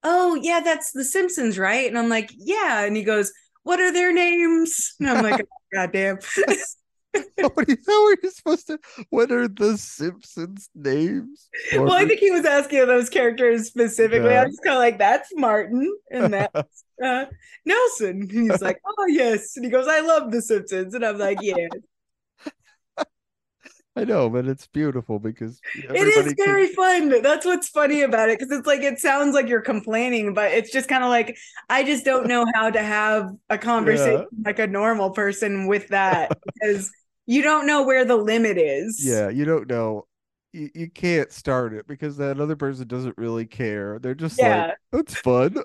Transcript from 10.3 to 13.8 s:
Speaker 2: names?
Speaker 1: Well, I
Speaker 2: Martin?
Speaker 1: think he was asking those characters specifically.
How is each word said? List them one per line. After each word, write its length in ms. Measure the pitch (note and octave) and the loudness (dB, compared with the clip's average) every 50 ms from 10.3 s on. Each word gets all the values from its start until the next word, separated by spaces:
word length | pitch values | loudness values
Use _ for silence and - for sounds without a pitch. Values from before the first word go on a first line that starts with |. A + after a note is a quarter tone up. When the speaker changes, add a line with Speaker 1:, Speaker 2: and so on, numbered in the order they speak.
| - - E3 F3 G3 G3 - - _ | -12 -12 -12 -12 -12 -18 -20 -20 _
Speaker 2:
names? 760 | D#3 D3 C#3 C3 D3 D#3+ F3+ G#3 - A3+ B3 D4 _ _ _ - - - - - | -8 -4 -2 0 0 0 0 -2 -4 -6 -10 -18 _ _ _ -14 -12 -8 -2 0
Speaker 1:
Well, 100 | - C3+ C#3 - | 2 2 4 4
I 60 | F4+ | 4
Speaker 2:
Martin? 80 | G4+ - | 4 4
Speaker 1:
think 100 | A4+ A4 | 4 4
he 120 | G4+ G4+ | 4 4
was 140 | F4+ F4 D4 | 4 4 2
asking 400 | D#4 C#4+ C#4+ C#4+ C#4 C#4+ C#4 B3+ B3+ | 2 2 2 0 2 2 2 4 4
those 220 | B3+ B3 A#3+ A#3+ | 4 2 2 0
characters 580 | - - B3+ A#3 A#3 A#3+ B3+ A#3+ A#3 A#3 A3 - | 0 2 2 2 2 2 2 2 2 2 -2 -6
specifically. 680 | _ B3 | _ 0